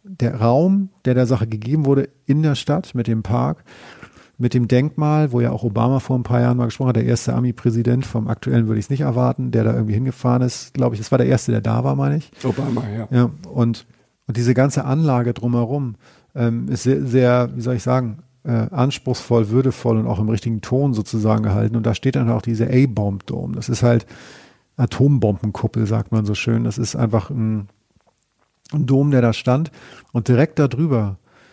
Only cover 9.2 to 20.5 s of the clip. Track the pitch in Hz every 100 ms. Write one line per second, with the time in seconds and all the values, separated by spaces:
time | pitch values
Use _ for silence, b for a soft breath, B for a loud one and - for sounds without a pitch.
9.2 | 123 123 127 113 110 120 107 107 131 -
10.2 | 127 123 123 - - 131 123 110 107 131
11.2 | 123 131 - 110 107 113 135 139 139 151
12.2 | - - 127 139 131 117 113 110 107 123
13.2 | 120 - - 131 117 113 - b b b
14.2 | - 117 120 123 139 139 131 147 156 123
15.2 | 120 - 120 120 117 143 127 101 b b
16.2 | b 139 117 117 123 127 127 139 135 127
17.2 | 123 123 123 127 117 123 123 131 120 107
18.2 | - _ - 117 110 165 131 - - 120
19.2 | - 117 104 120 131 - 120 113 110 101
20.2 | 107 110 120